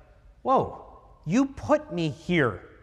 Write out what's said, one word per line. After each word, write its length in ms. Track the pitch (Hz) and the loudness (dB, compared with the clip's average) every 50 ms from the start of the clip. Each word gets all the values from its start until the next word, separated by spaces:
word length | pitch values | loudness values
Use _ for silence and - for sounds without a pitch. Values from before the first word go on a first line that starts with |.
| - - - _ - - _ _ | -20 -20 -20 _ -20 -20 _ _
"Whoa, 420 | - 247 262 214 127 - - - - - - - - - - _ - | 0 2 2 2 2 -2 -6 -12 -18 -20 -20 -20 -20 -20 -20 _ -6
you 220 | 151 190 254 277 | 0 0 2 2
put 440 | 269 - - - - 294 302 302 - | 0 -4 -6 0 0 0 0 0 -4
me 200 | 175 175 165 151 | -4 -2 -2 -4
here. 500 | - - - - 175 160 135 113 92 - - - - - | -4 -6 -4 0 2 2 2 2 0 -4 -12 -20 -20 -20